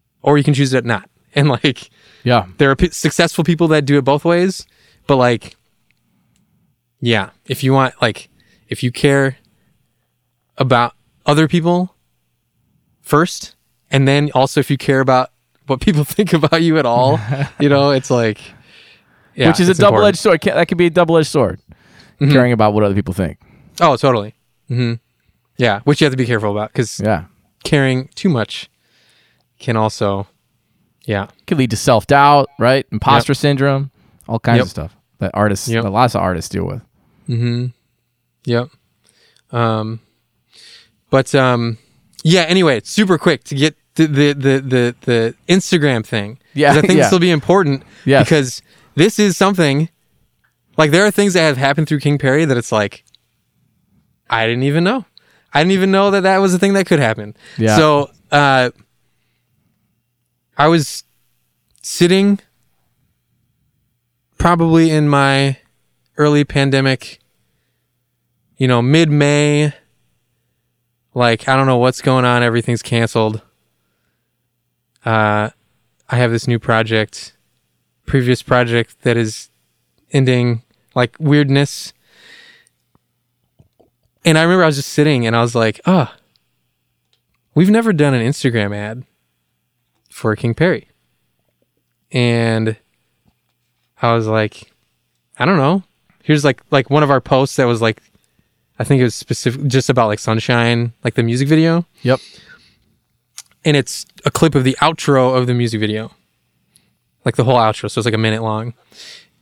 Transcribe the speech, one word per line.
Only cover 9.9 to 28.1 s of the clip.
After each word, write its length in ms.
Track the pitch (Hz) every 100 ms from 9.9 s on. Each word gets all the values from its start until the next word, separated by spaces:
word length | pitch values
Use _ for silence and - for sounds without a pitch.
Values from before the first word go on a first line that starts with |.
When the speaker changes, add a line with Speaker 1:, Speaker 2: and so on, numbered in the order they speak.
| _ _ _ _ _ _ -
Speaker 1:
about 360 | 131 123 120 - _ _ -
other 200 | 147 160
people 460 | 175 160 175 180 _ _ _ _ _ _ _ _ _ _ _
first, 520 | - 147 175 - - _ _ _ _
and 160 | 135 135
then 220 | 143 147
also 260 | 131 131 -
if 100 | 135
you 60 | 139
care 220 | - 135
about 300 | 131 127 127 _ _ _ -
what 140 | 131
people 240 | - 151
<laughs> 120 | 147 -
think 160 | 202
about 300 | 165 147 165
you 160 | 165 156
at 80 | 127
all, 340 | 120 127 147 107 135
Speaker 2:
<laughs> 200 | 139 -
Speaker 1:
you 80 | 143
know, 220 | 139 139
it's 200 | 135 -
like, 300 | 127 113 104 - - _ - - _ _ _ _
yeah, 140 | - 160
Speaker 2:
Which 120 | 165
is 80 | 175
a 40 |
Speaker 1:
it's 80 | 180
important. 160 | 202 214
Speaker 2:
double-edged 220 | 208 185
sword. 220 | 220 165
Ca-, 140 | 170
that 140 | 143 -
could 100 | 170
be 80 | 175
a 40 |
double-edged 380 | 165 170 165 156
sword, 320 | 156 107 90 _ - _ _ _ -
Speaker 1:
Mm-hmm. 120 | 143
Speaker 2:
caring 200 | 147 123
about 200 | 117 107
what 100 | 104
other 120 | 101
people 180 | 98 95
think. 260 | 92 90 - _ _ _ -
Speaker 1:
Oh, 160 | 170 127
totally. 380 | 143 120 104 - _ _ -
Mm-hmm. 240 | 123 120 117 _ _ _ _ _ -
Yeah, 220 | 120 101
which 160 | 143 147
you 60 | 151
have 60 |
to 20 | 131
be 80 |
careful 260 | 117 117 104
about, 220 | 104 107
'cause 260 | - 113 -
Speaker 2:
Yeah. 200 | 104 98 - _ _ _
Speaker 1:
caring 460 | - 147 135 127 131